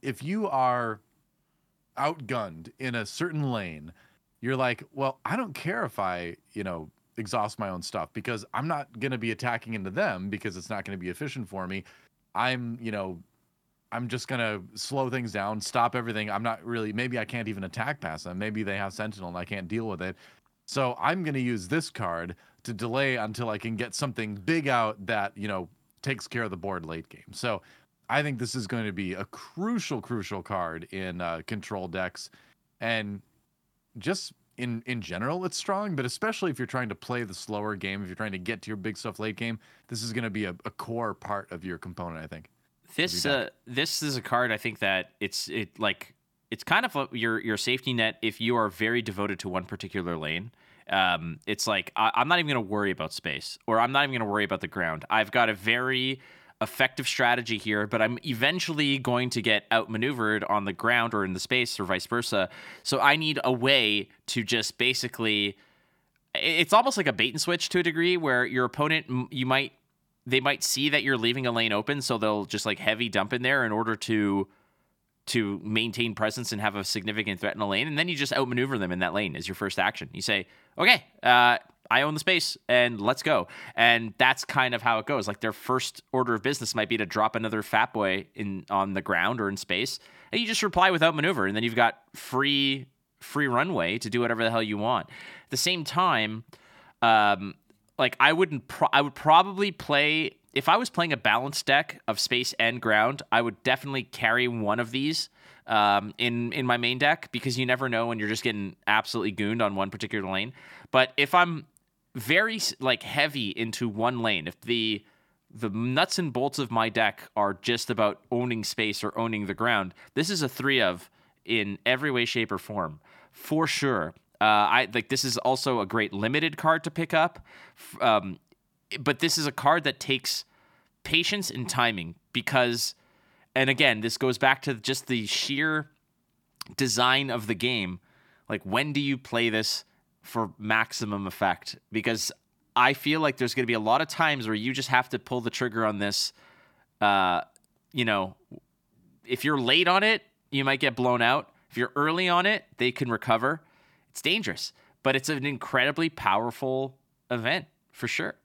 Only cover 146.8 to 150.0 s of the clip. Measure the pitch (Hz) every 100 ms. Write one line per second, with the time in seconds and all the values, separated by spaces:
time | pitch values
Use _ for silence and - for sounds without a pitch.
146.8 | _ _ 104 101 92 87 - _ _ _
147.8 | _ - 117 101 95 - _ - _ _
148.8 | _ _ _ _ - 127 156 147 123 147
149.8 | 175 185